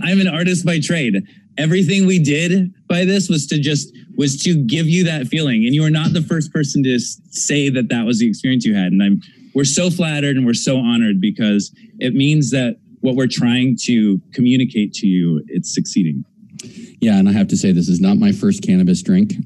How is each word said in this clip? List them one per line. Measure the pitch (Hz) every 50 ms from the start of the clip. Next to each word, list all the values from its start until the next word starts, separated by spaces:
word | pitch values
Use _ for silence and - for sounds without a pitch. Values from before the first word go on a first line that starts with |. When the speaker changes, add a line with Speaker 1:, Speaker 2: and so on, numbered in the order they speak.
Speaker 1:
I'm | 170 170 196 196
an | 190 180
artist | 151 160 180 180 180 175 -
by | 170 170 160
trade. | - - 170 165 131 113 95 98 95 - - - _ _ - 139
Everything | 151 160 180 190 185 143 196 196 190
we | 185 185 175
did | 147 143 143 156 170 175 185 196 180 180 - _ -
by | - 170 175 190
this | 185 196 202 - -
was | 170 147 139 -
to | 156 147
just, | 135 156 147 135 - - - - - - -
was | - 147 135 - - -
to | 180 175 151 131
give | 110 135 165 165 151
you | 170 185 180
that | 170 160 151 127
feeling. | 113 151 160 156 135 117 110 113
And | 123 143
you | 151 156
are | 156
not | 156 156 160 -
the | - 175
first | 156 - 170 160 147 -
person | - 160 143 - - 147 135
to | 131 123
s-, | 120 113 - - - _ -
say | - - - - 143 147 139 139
that | 127 131 117 117
that | 123 120 110
was | 117 120 107
the | 120 113
experience | 98 - - 131 131 123 110
you | 110 104
had. | 98 90 90
And | 90 98
I'm, | 101 101 101 - - - - - - - -
we're | 135 143
so | 139 - 180 175 185
flattered | 156 - 165 156 151 147 143 143 135
and | 131 127
we're | 120 117
so | - - 143 135 127
honored | 120 120 120 117 117 107 98 95
because | 98 104 - - 113 107 101 101 95 - _ - - - - -
it | 123 127 120
means | 135 135 147 151 156 139 113
that | 131 131 123 120 - - _ _ - -
what | - 131 123
we're | 135 131 123
trying | - - 117 120 120 127 127 135 120 -
to | - - 123 113 110 104 95 87 - _
communicate | - - 123 123 131 131 127 - - 110 104 95 -
to | - 110
you, | 98 92 90 85 85 80 73 - -
it's | - 90 - -
succeeding. | - - - - - 107 87 78 71 67 65 _ _ _ - - - - - - - - - - - -
Speaker 2:
Yeah, | 120 110 101 98
and | 95 101
I |
have | 101 107 98 -
to | 95
say, | 95 - 101
this | 87 85 82 87
is | 87 85
not | 95 98 104
my | 104 107 101
first | 95 - - 101 95 -
cannabis | - - 92 92 92 87 90 -
drink, | - - 92 92 107 - - - -